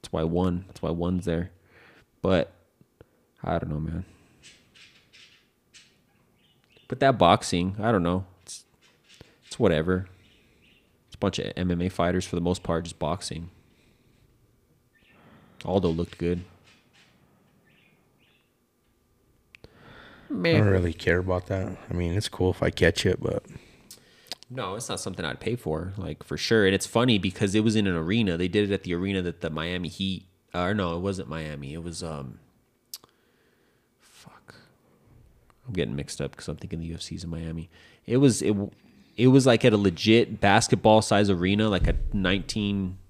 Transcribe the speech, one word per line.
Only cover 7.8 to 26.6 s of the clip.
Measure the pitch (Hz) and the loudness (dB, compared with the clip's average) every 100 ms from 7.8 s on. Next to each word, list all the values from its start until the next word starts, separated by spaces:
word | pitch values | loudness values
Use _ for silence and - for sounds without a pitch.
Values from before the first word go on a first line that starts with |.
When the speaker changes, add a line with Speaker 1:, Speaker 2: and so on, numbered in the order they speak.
Speaker 1:
I | 107 | 2
don't | 107 | 2
know. | 85 92 92 _ | 2 0 -4 _
It's, | - - _ _ _ _ _ - - _ _ | -20 -20 _ _ _ _ _ -20 -20 _ _
it's | - | 2
whatever. | 107 78 82 92 92 - _ _ _ _ _ _ _ _ _ | 4 4 2 0 -2 -16 _ _ _ _ _ _ _ _ _
It's | - | -4
a | |
bunch | 101 - | -4 -2
of | - - | -8 -4
M | 90 | -2
M | 87 | -2
A | 90 | -2
fighters | - 87 90 - | 0 0 0 -2
for | 87 | -2
the | |
most | 87 90 | -2 -2
part, | - 82 | -2 -4
just | 85 - | -4 -6
boxing. | 76 90 - 80 85 _ _ _ _ _ _ _ _ _ _ _ _ _ _ _ _ _ - - - _ - | -6 -4 -8 -12 -14 _ _ _ _ _ _ _ _ _ _ _ _ _ _ _ _ _ -20 -20 -20 _ 0
Aldo | 95 90 | 2 2
looked | 82 87 - | 0 -4 -4
good. | 85 87 90 - _ _ _ _ _ _ _ _ _ _ _ _ _ _ _ _ _ _ _ _ _ _ _ _ _ _ _ _ _ _ - | -4 -4 -8 -20 _ _ _ _ _ _ _ _ _ _ _ _ _ _ _ _ _ _ _ _ _ _ _ _ _ _ _ _ _ _ -20
Speaker 2:
I | _ - - - - - | _ -20 -20 -20 -20 -10
Speaker 1:
Meh. | 240 175 160 | -4 2 4
Speaker 2:
don't | 104 | 4
really | 95 87 | 4 0
care | - - 87 | -2 0 2
about | 92 90 - | 2 -4 -2
that. | 95 95 92 - | -6 -6 -10 -8
I | |
mean, | 87 87 | -4 -2
it's | 92 - | -2 -4
cool | - 92 | 0 0
if | - | 2
I | 85 | -2
catch | - 85 - 98 | 4 2 4 0
it, | - | 0
but | - - - - - - _ - _ _ - - - | -4 -6 -8 -20 -20 -20 _ -20 _ _ -18 -18 -14
Speaker 1:
No, | 127 95 101 | -10 -8 -8
it's | 127 | -8
not | 90 | -8
something | 107 92 80 | -8 -6 -6
I'd | 64 | -6
pay | - 120 | -6 -4
for, | - 78 90 98 | -4 -6 -6 -8
like, | 82 76 | -8 -10
for | - 73 | -10 -8
sure. | - 113 | 2 6